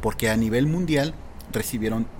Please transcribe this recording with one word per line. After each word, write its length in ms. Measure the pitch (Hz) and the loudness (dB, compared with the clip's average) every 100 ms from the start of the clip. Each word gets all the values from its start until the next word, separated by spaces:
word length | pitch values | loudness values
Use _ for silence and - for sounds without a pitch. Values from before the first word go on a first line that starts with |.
porque 280 | 113 - 113 | -4 0 2
a 60 | 110 | 4
nivel 320 | 110 117 147 | 4 4 2
mundial 460 | 170 175 143 147 - - - - | 2 2 2 2 -2 -12 -14 -6
recibieron 520 | 110 - 117 110 110 113 | -4 -2 -2 -2 0 -2